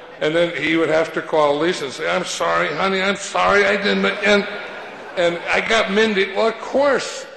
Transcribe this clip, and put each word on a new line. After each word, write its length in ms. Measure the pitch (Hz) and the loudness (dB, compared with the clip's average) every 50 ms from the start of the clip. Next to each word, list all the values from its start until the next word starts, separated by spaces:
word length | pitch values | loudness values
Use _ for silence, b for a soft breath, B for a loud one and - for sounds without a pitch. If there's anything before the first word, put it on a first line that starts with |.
| - - - - | -18 -18 -8 -4
and 140 | - 151 156 | -2 0 2
then 260 | 170 175 170 - 135 | 2 2 2 0 -2
he 160 | 147 160 160 | -2 0 2
would 140 | 165 165 143 | 2 2 2
have 220 | 156 160 165 160 - | 2 2 0 0 -2
to 80 | 170 151 | -6 -4
call 340 | - - 156 151 143 143 147 | 0 2 2 4 4 2 2
Lisa 260 | 160 170 180 170 147 | 0 0 0 -2 -4
and 80 | 135 120 | -8 -6
say, 160 | - 160 165 | -6 -4 -2
"I'm 140 | 175 185 175 | -2 -2 -2
sorry, 440 | - - - 175 170 165 170 175 175 151 | -4 -4 -2 -2 0 2 0 0 0 -2
honey, 260 | 151 196 196 190 190 | -2 -2 0 0 0
I'm 160 | 185 196 202 | 0 0 -2
sorry, 480 | 190 - - - 180 180 185 190 202 202 | -2 -6 -4 -2 0 2 4 4 4 4
I 120 | 196 208 | 4 2
didn't," 280 | 208 196 202 196 190 190 | 0 0 0 0 2 0
and, 420 | 196 190 - 208 202 208 202 196 - - - - - - - - - - - - - - | 0 -2 0 2 4 4 4 2 0 -8 -10 -12 -12 -12 -14 -14 -14 -16 -16 -16 -10 -4
and 220 | 190 175 175 170 170 - 190 | 0 0 0 0 0 -4 -2
I 120 | 170 190 190 | -2 -2 0
got 260 | 185 220 226 202 185 196 | 2 2 2 2 2 2
Mindy. 400 | 208 220 220 208 190 196 196 - | 4 4 4 4 2 0 0 0
Well, 140 | 202 220 226 | 0 0 0
of 100 | 220 - | 0 -2
course, 680 | - - - 262 277 285 269 202 - - - - - - - | -10 -2 0 2 2 4 2 2 0 -4 -8 -10 -12 -14 -14